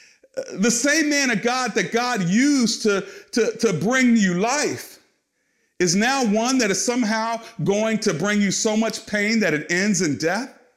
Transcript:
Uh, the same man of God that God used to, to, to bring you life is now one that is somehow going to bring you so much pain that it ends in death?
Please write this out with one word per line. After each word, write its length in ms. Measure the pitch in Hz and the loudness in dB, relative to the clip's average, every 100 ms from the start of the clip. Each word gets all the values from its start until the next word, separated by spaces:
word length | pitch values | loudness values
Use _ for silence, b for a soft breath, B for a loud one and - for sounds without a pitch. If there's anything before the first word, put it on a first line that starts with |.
| b b - - | b b -14 -12
Uh, 60 | - | -10
the 160 | - 226 | -2 0
same 380 | 233 285 311 302 | 2 2 2 2
man 220 | 285 262 | 0 0
of 120 | 214 | 0
God 320 | 233 254 247 | 0 -2 -2
that 180 | 220 185 | -2 -2
God 360 | 226 247 240 170 | -2 -2 -2 0
used 540 | 214 285 277 220 - | 2 4 2 0 0
to, 240 | 214 202 202 B B | 0 0 -4 B B
to, 260 | 233 202 - | -2 -2 0
to 140 | 226 | 0
bring 420 | 156 190 262 247 226 | 0 0 2 4 4
you 180 | 190 | 4
life 640 | 180 226 294 202 123 - - _ _ _ _ _ _ _ - | 2 0 0 -2 -4 -12 -20 _ _ _ _ _ _ _ -2
is 160 | 180 190 | 0 2
now 280 | 240 277 | 2 2
one 340 | 233 214 240 262 | 2 2 2 0
that 120 | 208 | 0
is 140 | 185 | 0
somehow 560 | - 247 214 220 226 226 B - | -2 0 0 -2 -2 -6 B -4
going 340 | 170 208 220 220 | 0 0 0 0
to 140 | 208 | 0
bring 260 | 156 202 208 | 0 0 2
you 100 | 202 | 2
so 260 | - 220 214 | 0 0 0
much 300 | 226 208 - | -2 -4 -6
pain 340 | 208 208 226 | -2 0 2
that 140 | 185 | 0
it 160 | 147 151 | 0 -2
ends 300 | 175 208 175 | 0 2 0
in 180 | 170 127 | 0 0
death? 400 | 160 202 277 - _ | -2 -2 -6 -14 _